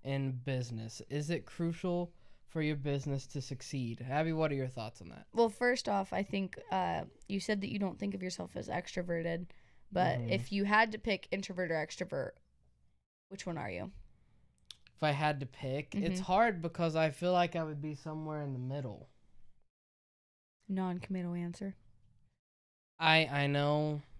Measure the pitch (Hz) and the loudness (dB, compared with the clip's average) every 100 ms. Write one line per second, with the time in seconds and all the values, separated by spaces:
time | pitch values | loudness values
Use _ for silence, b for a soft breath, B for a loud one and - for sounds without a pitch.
0 | 135 139 135 127 123 127 123 113 113 - | 0 0 0 -2 -2 -2 -2 -6 -8 -12
1 | - 143 147 170 - - 170 165 180 175 | -6 -4 0 -2 -4 -2 -2 0 0 0
2 | 170 b b b - 165 151 147 143 139 | -2 b b b -8 -2 0 0 0 0
3 | 143 139 - 143 - 135 - 139 120 117 | 0 -2 -4 -8 -6 -8 -6 -4 -4 -4
4 | 127 139 160 160 156 143 127 127 107 - | -2 0 2 2 2 2 -2 -4 -8 -10
5 | 82 - - 214 226 208 247 254 - 202 | -16 -16 -4 4 4 4 2 2 2 0
6 | 196 - 196 196 185 - - 190 175 165 | 0 -2 -2 -2 -2 -6 -2 0 2 0
7 | - - - 196 - 208 196 202 196 - | -4 -12 -6 -4 0 -2 0 -2 -2 -2
8 | 202 196 185 - 175 - - - 175 - | -4 -4 -6 -6 -8 -8 -4 -4 -4 -6
9 | 175 170 165 170 175 b b b b 196 | -2 -2 0 -4 -6 b b b b 2
10 | 180 127 117 190 - 202 202 214 226 214 | 4 2 0 0 0 0 4 6 4 0
11 | - 190 - 196 190 180 175 160 151 - | -2 -2 -2 -4 -4 -4 0 0 -2 -4
12 | 175 143 - - _ _ _ _ _ _ | -4 -2 -4 -8 _ _ _ _ _ _
13 | _ _ _ 196 - 165 160 87 190 - | _ _ _ -10 -6 -6 -4 -6 -8 -12
14 | - - _ _ _ _ _ - - - | -20 -20 _ _ _ _ _ -20 -20 -2
15 | 151 143 151 143 135 - 135 135 151 208 | 0 2 2 0 -6 -6 -4 -4 -4 -2
16 | 196 185 185 190 233 180 165 165 170 156 | 0 0 4 6 6 4 -4 0 2 4
17 | 160 139 175 180 175 170 156 151 151 147 | 2 2 2 4 4 2 -4 -4 -6 -6
18 | 156 156 156 151 143 131 127 143 127 101 | -8 -6 -4 -4 -4 -4 -4 -4 -6 -8
19 | - _ - - - - _ _ _ _ | -14 _ -20 -18 -18 -20 _ _ _ _
20 | _ _ _ _ _ _ - 190 185 175 | _ _ _ _ _ _ -4 -2 0 -2
21 | - 190 175 175 175 175 196 - - - | -4 -4 -2 -2 -4 -6 -8 -10 -18 -20
22 | - _ _ _ _ _ _ _ _ _ | -20 _ _ _ _ _ _ _ _ _
23 | 160 160 151 143 143 143 143 151 151 147 | 8 8 8 4 4 6 6 4 4 0
24 | - | -6